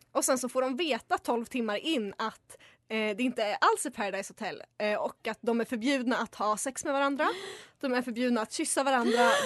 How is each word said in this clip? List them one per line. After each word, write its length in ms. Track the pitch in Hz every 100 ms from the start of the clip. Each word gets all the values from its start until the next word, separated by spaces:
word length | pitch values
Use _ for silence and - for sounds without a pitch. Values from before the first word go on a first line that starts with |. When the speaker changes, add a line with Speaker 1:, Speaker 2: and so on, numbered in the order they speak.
| _
Speaker 1:
Och 120 | -
sen 140 | 311 262
så 100 | 247
får 140 | 254
de 140 | 254 262
veta 420 | 339 226 - 349
tolv 260 | - 240
timmar 320 | 226 254 220 208
in 380 | 311 302 202 -
att, 380 | 220 - _ - - _ -
eh, 280 | 220 214 202
det 60 |
inte 320 | 254 247 208 -
alls 300 | 359 427 285
är 40 |
Paradise 400 | 240 202 190 202
Hotel, 300 | 185 190 147 - -
eh, 160 | 208 -
och 260 | 180 - 226
att 100 | -
de 200 | 220 233
är 40 |
förbjudna 520 | 220 233 247 277 247 233
att 180 | 233
ha 220 | - 208 214
sex 280 | 277 -
med 80 | 320
varandra. 360 | 277 277 277 330 370 -
Speaker 2:
<gasps> 260 | - - -
Speaker 1:
De 140 | 277
är 80 | 247
förbjudna 380 | 247 226 247 233
att 120 | 220
kyssa 300 | - - -
varandra. 460 | 277 262 240 233 480 571